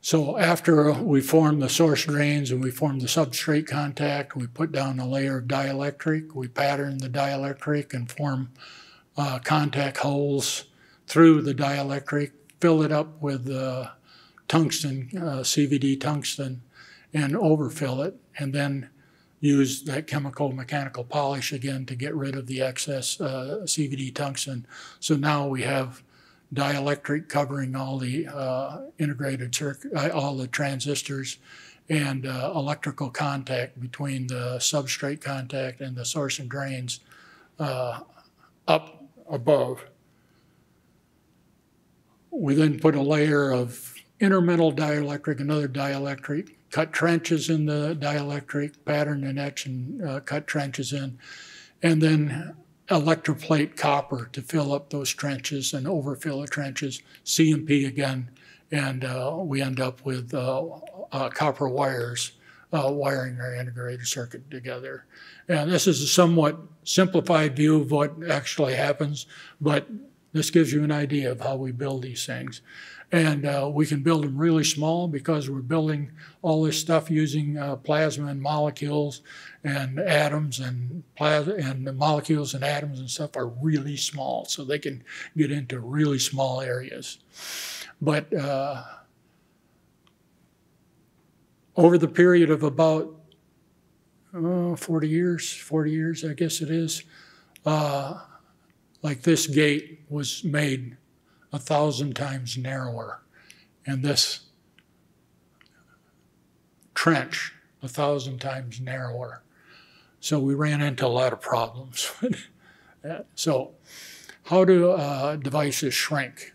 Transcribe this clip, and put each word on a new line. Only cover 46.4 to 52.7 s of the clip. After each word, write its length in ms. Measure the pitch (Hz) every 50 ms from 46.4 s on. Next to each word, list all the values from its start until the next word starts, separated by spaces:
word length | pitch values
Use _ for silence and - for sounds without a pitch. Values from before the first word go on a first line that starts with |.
| - - - _ _ _
cut 220 | - 156 156 160 -
trenches 560 | - 156 170 170 165 165 - 170 156 - 156
in 160 | 165 156 151
the 320 | 151 147 147 147 151 170 156
dielectric, 840 | 139 143 147 147 143 143 143 147 139 - - 147 147 147 - _ _
pattern 400 | - 151 147 147 147 147 139 135
and 120 | 135 135 139
etch 280 | 139 143 139 - -
and, 360 | 139 127 127 123 131 262 277
uh, 180 | 196 151 135 139
cut 260 | - - 131 147 147 -
trenches 460 | - 151 143 139 131 - 139 120 139
in, 240 | 143 135 135 127 127 - - - - - - - - - - _ _ -
and 180 | 170 165 156
then 540 | 160 156 156 156 147 147 127 147 165 - - - - _